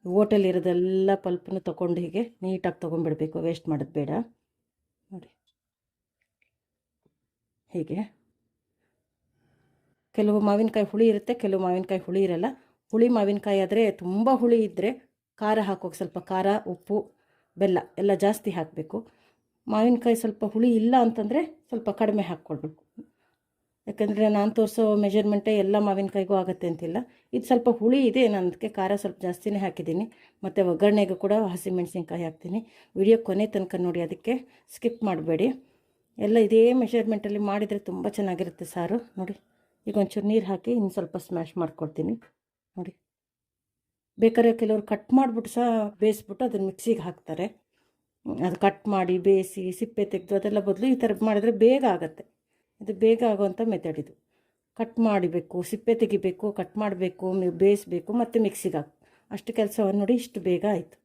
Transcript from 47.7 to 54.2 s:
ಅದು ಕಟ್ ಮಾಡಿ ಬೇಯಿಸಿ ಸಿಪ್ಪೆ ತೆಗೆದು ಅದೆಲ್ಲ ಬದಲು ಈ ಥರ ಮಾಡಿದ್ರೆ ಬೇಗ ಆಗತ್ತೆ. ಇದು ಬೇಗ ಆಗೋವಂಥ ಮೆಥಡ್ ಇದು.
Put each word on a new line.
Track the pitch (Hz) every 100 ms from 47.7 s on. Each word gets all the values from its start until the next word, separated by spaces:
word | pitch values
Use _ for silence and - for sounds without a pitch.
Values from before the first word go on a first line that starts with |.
| _ _ _ _ _ - - 175
ಅದು | 180 202
ಕಟ್ | 196 214 196
ಮಾಡಿ | 180 185 185
ಬೇಯಿಸಿ | 190 190 - 185 185
ಸಿಪ್ಪೆ | 226 - 202
ತೆಗೆದು | 190 180 196
ಅದೆಲ್ಲ | 208 214 196
ಬದಲು | 190 262
ಈ | 254
ಥರ | 233 202 220
ಮಾಡಿದ್ರೆ | 208 226 226
ಬೇಗ | 220 269 262 175
ಆಗತ್ತೆ. | 165 - - _ _ _ _ _
ಇದು | 208 190 220
ಬೇಗ | 226 233
ಆಗೋವಂಥ | 202 202 185 226
ಮೆಥಡ್ | 190 165 151
ಇದು. | 147 -